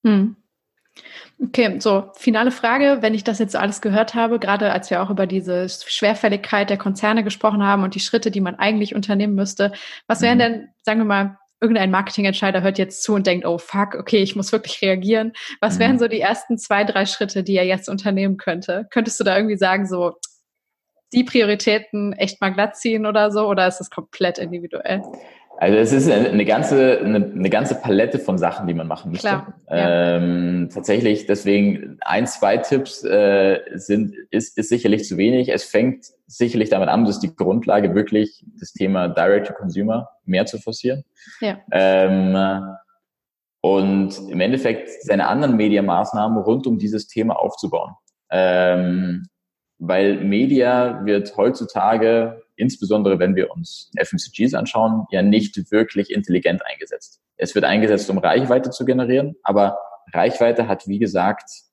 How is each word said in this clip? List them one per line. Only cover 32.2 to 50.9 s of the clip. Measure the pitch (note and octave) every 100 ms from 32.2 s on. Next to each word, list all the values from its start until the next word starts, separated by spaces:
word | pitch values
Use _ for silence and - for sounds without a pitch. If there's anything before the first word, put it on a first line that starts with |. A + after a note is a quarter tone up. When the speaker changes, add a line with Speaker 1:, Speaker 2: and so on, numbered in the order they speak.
| B2+
Speaker 2:
zwei | - G2+ G#2+
Tipps, | - C#3 C3+ - -
äh, | G2+ G2+ G2+ F#2+ F#2+ - F2+
sind, | - G#2 G#2 - -
ist, | G#2 A2 -
ist | G#2+
sicherlich | A#2+ A2+ G#2 -
zu | F2
wenig. | G#2 B2+ B2+
Es | -
fängt | - A2 B2 C3 - _ _
sicherlich | - A#2+ A#2 G#2+
damit | G2 F#2+
an, | G#2+ A2
dass | G2+
die | F#2
Grundlage | - F#2 A2 A2+ G2+ G2+ F2+
wirklich | G#2 G#2+ G#2+ _ - -
das | -
Thema | - F#2+ F#2+ F2
Direct | E2 F2 G2+ -
to |
Consumer | - G2 E2+ G#2+ A2+ A#2+ _ -
mehr | F#2 G#2+
zu | A2
forcieren. | - A2 B2 C#3 - _ - -
Speaker 1:
Ja. | G#3+ F#3+ -
Speaker 2:
Ähm, | F#2 F#2+ F#2+ - F#2+ F#2+ F#2+ F#2+ F#2+ F#2+ F#2+ _ _ _ _ _ _ _ _
und | F2+ G2 G2 G2 F#2+ - G2
im | F2
Endeffekt | F#2+ C3 B2 A2+ - -
seine | - G2+ C2+
anderen | A#2 D3 A2+
Mediamaßnahmen | G#2+ G2+ G2 F2 G#2+ G#2+ G#2+ A2+
rund | G2 B2 C3+
um | A2
dieses | G#2 G#2+ -
Thema | - A2+ -
aufzubauen. | - - F#2+ - - - _ _ _
Ähm, | F#2 F#2 F2+ F2+ F2+ F2+ F2+ F#2 F2+ F2+ _ _ _ _ _
weil | E2+ F#2 G2 G2+
Media | G2 G2+ C3+ C#3 B2 B2 B2